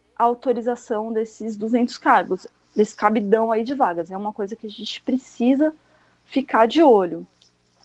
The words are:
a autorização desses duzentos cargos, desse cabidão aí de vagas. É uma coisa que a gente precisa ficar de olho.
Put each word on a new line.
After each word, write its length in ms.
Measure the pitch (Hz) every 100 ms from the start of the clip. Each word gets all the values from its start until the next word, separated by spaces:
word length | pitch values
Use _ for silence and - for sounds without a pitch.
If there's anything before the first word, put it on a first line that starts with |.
| _ -
a 80 | 233
autorização 840 | 247 262 240 233 240 - 214 220
desses 460 | 220 220 - 220 208
duzentos 400 | 220 240 247 -
cargos, 480 | 311 226 - 185 - _ _ -
desse 200 | 208 -
cabidão 560 | 214 220 202 220 226
aí 120 | 226
de 100 | 233
vagas. 380 | 269 214 175 165
É 60 | 190
uma 140 | 208
coisa 240 | 208 196 220
que 120 | 220
a 20 |
gente 320 | 208 214 -
precisa 720 | - 262 - - 240 269 311 311 _ _ _ _
ficar 440 | _ 277 262 233 226
de 160 | 302
olho. 420 | 311 214 180 165 180 _ _ _ _ _